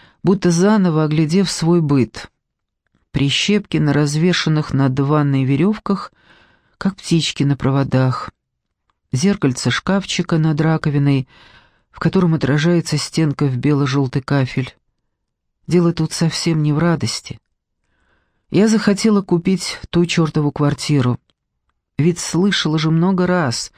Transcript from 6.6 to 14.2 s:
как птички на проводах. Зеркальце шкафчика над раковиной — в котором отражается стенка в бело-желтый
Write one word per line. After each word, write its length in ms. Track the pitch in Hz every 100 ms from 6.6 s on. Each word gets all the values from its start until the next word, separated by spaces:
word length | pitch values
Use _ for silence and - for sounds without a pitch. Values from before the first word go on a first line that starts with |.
| _ -
как 180 | 196 190
птички 480 | - 170 147 -
на 120 | 143 139
проводах. 760 | 135 135 135 131 131 123 - - _ _ _ _ _ _ _
Зеркальце 580 | 131 190 202 143 127 -
шкафчика 680 | - - 196 - - 175 165
над 220 | 156 151
раковиной — 680 | 160 156 156 143 143 139 127 _ - - _ _ _
в 100 | -
котором 340 | 165 190 180
отражается 600 | 160 - 147 160 175 156 147
стенка 500 | - - 160 127 143
в 100 | 123
бело-желтый 680 | 143 143 139 139 135 139